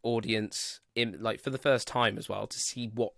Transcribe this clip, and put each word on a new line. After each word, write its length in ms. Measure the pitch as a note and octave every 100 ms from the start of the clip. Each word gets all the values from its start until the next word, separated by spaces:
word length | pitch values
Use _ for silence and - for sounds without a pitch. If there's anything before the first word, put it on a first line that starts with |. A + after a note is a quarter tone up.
audience 760 | A#2+ A#2 G#2 A2 G#2+ - - - _
in, 220 | - A#2 F#2+
like, 200 | A2+ -
for 100 | -
the 80 | C3
first 300 | D3 B2+ -
time 300 | B2+ A#2 G#2
as 100 | -
well, 180 | G2+ G#2
to 120 | -
see 280 | - - A#2+
what 260 | A2 A2+